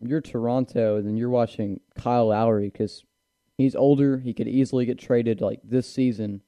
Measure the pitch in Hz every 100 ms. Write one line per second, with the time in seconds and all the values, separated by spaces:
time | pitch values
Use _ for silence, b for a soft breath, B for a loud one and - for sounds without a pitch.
0 | 120 151 - 123 117 127 127 120 110 104
1 | 104 110 120 123 113 - 101 92 - -
2 | 120 120 110 107 113 107 101 - 107 -
3 | _ _ _ _ _ - 131 - 139 139
4 | 139 131 123 - 113 127 135 127 120 -
5 | - 120 113 110 101 - 107 127 - -
6 | 127 107 104 101